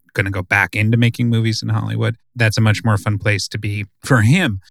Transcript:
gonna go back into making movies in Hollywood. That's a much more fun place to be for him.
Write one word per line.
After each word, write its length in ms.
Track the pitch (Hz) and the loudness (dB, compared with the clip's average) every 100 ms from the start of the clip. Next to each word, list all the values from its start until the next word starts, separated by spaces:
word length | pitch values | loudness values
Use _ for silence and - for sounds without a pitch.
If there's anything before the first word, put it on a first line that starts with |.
| _ | _
gonna 160 | - 98 | -4 -4
go 100 | 98 | -4
back 340 | 92 98 95 | -2 -2 0
into 220 | 107 110 117 | 0 2 2
making 320 | 120 120 120 | 2 0 0
movies 340 | 117 113 110 | 0 0 -2
in 60 | 113 | -4
Hollywood. 480 | 107 107 110 113 117 _ | -4 -4 -4 -4 -6 _
That's 220 | 120 113 113 | 0 0 2
a 60 | |
much 200 | 107 104 | 2 2
more 140 | 117 101 | 0 0
fun 220 | 107 104 | 0 -2
place 280 | 110 101 - | -2 -2 -4
to 100 | 110 | -8
be 260 | 104 104 101 _ | -8 -8 -10 _
for 200 | - 127 | 2 4
him. 380 | 107 180 160 95 - | 6 4 2 -4 -10